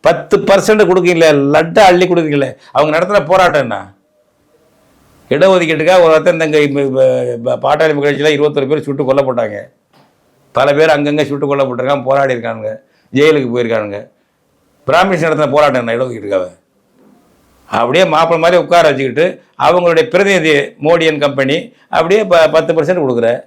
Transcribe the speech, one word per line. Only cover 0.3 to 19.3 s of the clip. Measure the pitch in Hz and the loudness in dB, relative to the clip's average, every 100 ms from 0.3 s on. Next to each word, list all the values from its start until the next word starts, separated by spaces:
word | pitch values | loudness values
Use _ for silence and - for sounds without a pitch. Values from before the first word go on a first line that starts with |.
| 202 | -2
பர்சன்ட் | - 196 190 214 190 | 2 2 2 2 4
கொடுக்கீங்களே, | 185 175 170 160 147 139 | 2 2 2 4 4 2
லட்டை | 151 165 170 | 0 0 4
அள்ளி | 202 180 180 | 4 4 2
கொடுக்கீங்களே, | 175 156 143 131 - - | 0 0 -2 -4 -8 -8
அவங்க | 127 151 156 | -2 0 0
நடத்துன | 180 208 | 0 -2
போராட்டம் | 151 185 180 160 | 2 2 2 0
என்ன? | 123 101 98 _ _ _ _ _ _ _ _ _ _ _ _ _ _ | -4 -8 -12 _ _ _ _ _ _ _ _ _ _ _ _ _ _
இடஒதுக்கீட்டுக்காக | 143 185 185 165 156 156 185 | 2 2 2 0 -2 2 4
ஒரு | 170 | 4
ஒருத்தன் | 156 156 165 | 4 2 0
இங்க | 160 151 | 0 0
இப்ப, | 147 139 | 0 -2
இப்ப, | 139 131 131 127 123 | -4 0 2 0 -4
இப்ப | 120 120 123 | -6 -4 -4
பாட்டாளி | 135 147 160 | -2 0 0
மக்கள் | 147 143 | 0 -2
கட்சியில | 143 151 | 0 0
இருபத்தொரு | 143 151 147 135 | 0 0 -2 -4
பேர் | 151 | -4
சுட்டு | 147 139 | -4 -6
கொல்லப்பட்டாங்க. | 131 135 131 120 113 104 - _ _ _ _ _ _ _ _ | -2 0 0 -2 -6 -8 -16 _ _ _ _ _ _ _ _
பல | - 139 | -2 0
பேர் | 143 160 | 2 2
அங்கங்க | 151 147 147 147 | 2 0 -2 -4
சுட்டு | 143 143 139 | -4 -4 -2
கொல்லப்பட்டிருக்காங்க, | 135 123 131 143 | -2 -4 -4 -4
போராடி | 127 139 139 | -2 0 0
இருக்கானுங்க, | 123 117 113 110 110 _ _ _ | -2 -6 -8 -10 -12 _ _ _
ஜெயிலுக்கு | 127 151 151 127 | 0 2 2 0
போயிருக்கானுங்க. | 120 113 113 104 101 113 _ _ _ _ _ _ _ - | -4 -2 -4 -6 -12 -16 _ _ _ _ _ _ _ -2
பிராமின்ஸ் | 151 196 180 160 | 0 2 0 -2
நடத்தின | 151 147 | -2 0
போராட்டம் | 143 147 127 117 | 2 0 0 -4
என்ன | 117 | -6
இடஒதுக்கீட்டுக்காக? | 127 117 101 98 90 87 _ _ _ _ _ _ _ _ _ _ _ | -6 -8 -6 -4 -4 -12 _ _ _ _ _ _ _ _ _ _ _
அப்படியே | 107 120 147 | -4 -2 0
மாப்பிள்ளை | 185 156 165 170 | 0 0 0 0
மாதிரி | 165 180 | 2 0
உட்கார | 156 175 160 | 2 2 2
வச்சுக்கிட்டு | 135 135 120 175 | 0 -4 -2 -4